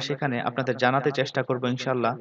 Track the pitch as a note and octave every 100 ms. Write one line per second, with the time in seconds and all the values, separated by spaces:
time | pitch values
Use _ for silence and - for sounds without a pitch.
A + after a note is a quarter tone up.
0 | - C#3 C#3+ A#2+ - A#2+ B2+ B2 B2 C3+
1 | C#3 C#3 C3 C3+ B2+ B2 B2 B2+ C3+ B2+
2 | A2+ A#2+